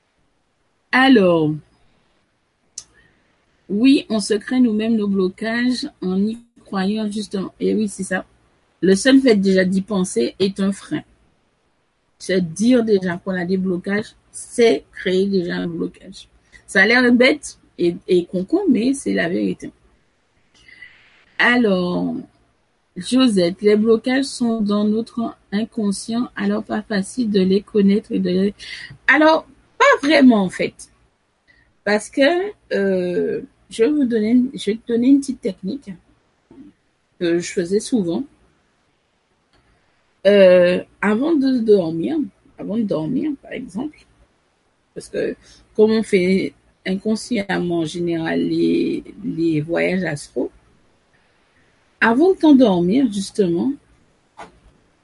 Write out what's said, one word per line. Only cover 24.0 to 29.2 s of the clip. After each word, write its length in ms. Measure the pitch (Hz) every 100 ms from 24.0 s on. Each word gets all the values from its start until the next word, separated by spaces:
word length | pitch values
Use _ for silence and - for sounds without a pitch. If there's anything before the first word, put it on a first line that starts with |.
| 254 262 269
sont 340 | - 233 226
dans 240 | 202 208
notre 500 | 214 220 233 - 226 - _
inconscient, 760 | 202 226 - 202 196 - 233 294 -
alors 300 | 202 208 214
pas 160 | 220
facile 500 | - 202 196 - 220
de 80 | 196
les 220 | 185 196
connaître 500 | - 214 196 208 -
et 80 | 196
de 100 | 180
les... 240 | 180 202 - - - - - -
Alors, 400 | 277